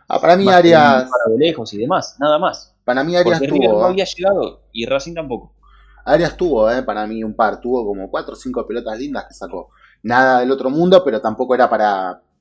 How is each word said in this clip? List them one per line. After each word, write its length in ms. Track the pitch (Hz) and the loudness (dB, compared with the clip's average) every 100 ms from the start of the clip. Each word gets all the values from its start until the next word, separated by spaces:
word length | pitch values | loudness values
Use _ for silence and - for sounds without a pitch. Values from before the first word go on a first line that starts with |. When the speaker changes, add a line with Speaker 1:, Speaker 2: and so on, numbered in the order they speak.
| _ | _
Speaker 1:
Ah, 120 | - | 0
para 160 | 156 180 | 4 4
mí 60 | |
Speaker 2:
Más 120 | 196 | 6
que 40 | 180 | 6
Speaker 1:
Arias 360 | 170 165 147 | 6 6 6
Speaker 2:
un 60 | 135 | 4
disparo 280 | 127 127 113 | 0 -2 0
de 80 | 113 | 2
lejos 340 | 165 160 110 | 0 -2 -10
y 60 | 104 | -8
demás, 380 | 123 175 - - | -4 -4 -4 -4
nada 180 | 147 151 | 0 0
más. 400 | 180 - _ _ | -2 -6 _ _
Speaker 1:
Para 200 | - 127 | -4 -2
mí 100 | 151 | 0
Arias 240 | 175 170 165 | 0 2 0
Speaker 2:
Porque 140 | 139 | 0
River 160 | 147 120 | 0 2
Speaker 1:
tuvo, 120 | 107 | 2
Speaker 2:
no 60 | 113 | 0
Speaker 1:
¿eh? 40 | |
Speaker 2:
había 140 | 190 | 0
llegado 580 | 180 - 190 190 113 - _ | -4 -2 -2 0 -4 -10 _
y 140 | 110 113 | -10 -4
Racing 280 | 135 160 | -4 -4
tampoco. 400 | 165 147 113 - _ _ _ _ _ | -12 -8 -10 -12 _ _ _ _ _
Speaker 1:
Arias 320 | - 151 165 - | -2 0 0 -2
tuvo, 320 | 180 120 107 | -2 0 0
eh, 140 | 123 | 0
para 240 | 127 104 107 | -4 -8 -8
mí 160 | 110 | -8
un 120 | 110 107 | -10 -2
par, 240 | 110 98 | -2 -2
tuvo 260 | 120 127 107 | -4 -4 -4
como 240 | 101 95 | -8 -8
cuatro 220 | 151 151 | -10 -10
o 40 | - | -12
cinco 300 | 131 120 104 | -10 -8 -8
pelotas 320 | 117 117 110 | -8 -8 -10
lindas 280 | 147 120 - | -10 -10 -12
que 60 | |
sacó. 360 | - 92 92 - _ _ _ | -18 -14 -14 -16 _ _ _
Nada 380 | 110 123 131 127 | -2 2 4 2
del 100 | 127 | 2
otro 180 | 131 131 | -2 -2
mundo, 340 | 147 175 185 | 0 4 4
pero 160 | 160 113 | 4 -2
tampoco 340 | - - 127 | -4 -4 -2
era 160 | 127 120 | 2 2
para, 520 | 110 107 98 92 - _ _ | 2 0 0 -4 -10 _ _